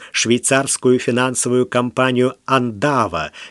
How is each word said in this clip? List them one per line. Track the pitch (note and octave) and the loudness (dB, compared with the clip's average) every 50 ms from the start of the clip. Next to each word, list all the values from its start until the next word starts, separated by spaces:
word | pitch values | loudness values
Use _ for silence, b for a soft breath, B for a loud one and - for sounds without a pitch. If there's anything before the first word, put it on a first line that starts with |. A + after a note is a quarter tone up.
| B B | B B
швейцарскую | - - - A2+ A#2+ B2 - - C3+ C3+ C3+ B2+ - - - B2+ B2+ B2 | -6 -2 0 2 0 0 2 2 0 0 0 -2 -4 0 2 2 2 2
финансовую | - C3 A#2 B2 B2+ C3 B2 - - B2 B2 B2+ B2 | 2 0 0 0 0 0 -2 -2 -2 0 0 0 0
компанию | - - B2 B2 B2 - C3 C3 C3 B2+ B2 B2+ C3 - - _ | 0 0 -2 -2 -2 0 0 0 0 2 2 0 0 -2 -6 _
«Андава», | - C3+ C3 B2 A#2+ G#2+ G2 G2+ D3 C#3 B2+ A2 F#2 F2 D#2+ D2+ D2+ B B B B | -2 0 0 0 -2 -2 -2 -2 0 2 0 0 0 -2 -6 -6 -8 B B B B